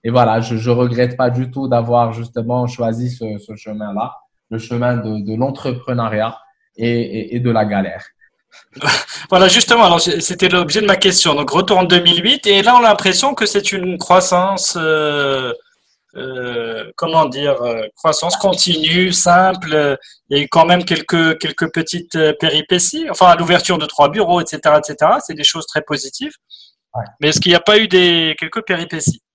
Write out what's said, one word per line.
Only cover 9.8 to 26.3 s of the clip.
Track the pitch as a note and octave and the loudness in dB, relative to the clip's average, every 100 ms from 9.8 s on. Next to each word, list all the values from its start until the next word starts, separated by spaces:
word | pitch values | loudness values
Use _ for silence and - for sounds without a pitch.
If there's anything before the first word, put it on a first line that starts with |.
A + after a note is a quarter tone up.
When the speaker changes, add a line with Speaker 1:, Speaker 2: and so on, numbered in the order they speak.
Speaker 2:
alors, | G3 E3+ | 6 4
c'était | F3 D#3+ - F3+ F3+ | 2 -2 -4 0 2
l'objet | F3+ E3+ G#3+ | 2 0 0
de | G#3 | 2
ma | |
question. | F#3+ F#3+ F#3 E3 | 2 2 2 2
Donc, | D3 - | 0 0
retour | E3+ - F#3 | -2 2 2
en | |
deux | F3+ F3+ | 4 4
mille | F3 F3 | 4 0
huit, | G3 C#4 G#3 | 0 0 2
et | G3 | 2
là, | G#3+ B3 | 6 6
on | |
a | |
l'impression | A#3 G#3 F#3+ F#3 C#4 | 6 4 2 0 -2
que | C#4+ | 0
c'est | G#3 G3 G3 | 0 0 -2
une | F#3+ F3+ F3+ | -4 -6 -6
croissance, | - F3+ F#3 F3+ F#3 F#3+ - F3+ | 2 2 4 0 0 -2 -4 -2
euh, | D#3+ D#3 D3+ D3 C#3 C3+ B2+ A#2+ _ _ _ _ _ | 0 0 0 0 -2 -2 -4 -8 _ _ _ _ _
euh, | B2 C3 B2+ B2 A#2+ A#2 A2+ G#2+ | -14 -12 -10 -8 -8 -8 -10 -12
comment | - E3 D#3+ D3 | -8 -2 0 0
dire, | C#3 C#3+ B2+ | -2 -2 -2
euh, | A#2+ A2+ G#2+ _ | -2 -6 -10 _
croissance | D#3+ D3+ E3+ F3 | -2 0 -2 -2
continue, | G3 F3 F3 D#3+ D#3 F3 F#3 | -2 0 -2 0 0 0 0
simple. | - F3+ F3 F#3+ F3+ E3 D3+ D3 C3+ - _ _ | 2 4 4 4 0 -2 0 0 -2 -10 _ _
Il | C#3+ | -2
y | |
a | |
eu | C#3+ | 2
quand | E3+ | 2
même | E3 F3+ | 4 2
quelques, | F3 E3 - E3+ D#3+ D#3+ | 2 -4 -2 2 2 0
quelques | D3+ - E3 | -6 -4 -4
petites, | E3 D#3+ F3 F3 | -4 -6 -8 -6
euh, | D#3+ D#3 D3+ | 0 2 2
péripéties, | E3 D3+ D3+ F3+ - D4+ D#4+ | -2 -2 0 0 0 -2 -8
enfin, | - F3+ | 4 6
l'ouverture | E3+ E3+ F3 - E3+ | 6 4 0 2 -2
de | D3+ | -2
trois | - - | 2 2
bureaux, | G#3+ F3+ F3 | 2 0 0
et | E3 | -2
cetera, | G3+ D#3 D3+ | -2 2 2
et | |
cetera. | D3+ D3 D3+ B3 | 0 0 2 2
C'est | - | -2
des | D#3 | -2
choses | D3 E3 - | -2 -2 -6
très | D#3 | -6
positives. | D3+ C#3+ C3+ - D4 | -4 -6 -6 -10 -10